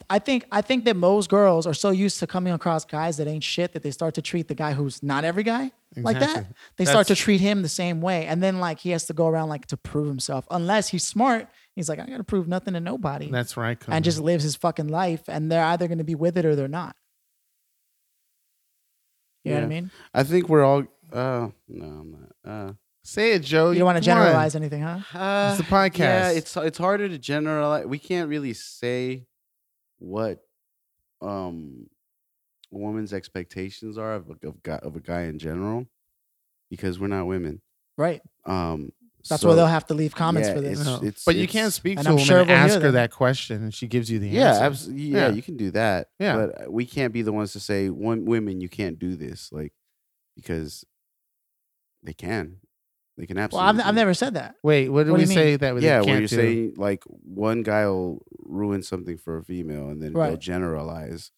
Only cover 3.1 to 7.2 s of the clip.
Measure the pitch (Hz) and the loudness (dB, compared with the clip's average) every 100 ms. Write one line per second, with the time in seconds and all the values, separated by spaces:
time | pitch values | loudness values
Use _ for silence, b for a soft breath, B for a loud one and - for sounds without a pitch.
3.1 | 151 151 156 - - 175 156 147 - 165 | -2 -4 -4 -4 -2 -4 -4 -8 -4 -4
4.1 | 160 - 175 156 143 151 143 143 - 143 | -4 -4 -4 -4 -4 -2 -2 -4 -4 -2
5.1 | 139 160 180 214 233 269 _ _ - 165 | 0 0 0 0 -2 -4 _ _ -4 -2
6.1 | 220 277 311 98 - b - 170 214 190 | 0 0 -2 -8 -16 b -2 4 6 6
7.1 | 190 | 2